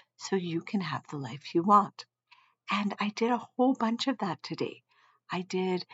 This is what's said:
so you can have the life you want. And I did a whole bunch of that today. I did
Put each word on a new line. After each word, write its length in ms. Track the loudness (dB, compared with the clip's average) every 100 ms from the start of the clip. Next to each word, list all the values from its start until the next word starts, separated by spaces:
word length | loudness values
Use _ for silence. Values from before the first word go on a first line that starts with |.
| -20 -14
so 200 | -2 -2
you 260 | 0 -4
can 180 | -2 -4
have 260 | -2 -6 -8
the 100 | -8
life 360 | -8 -10 -2
you 80 | 0
want. 440 | 6 6 6 -6 -20 _ _ -20 _ _ -4
And 240 | -2 -2 -2
I 120 | -4
did 200 | 0 0
a 160 | 0 -2 2
whole 180 | 4
bunch 320 | 4 0 0 0
of 100 | -2
that 240 | -2 -4
today. 400 | -6 -4 -4 -6 _ _ _ _ -8
I 120 | -6
did 420 | -2 0 0 0 -4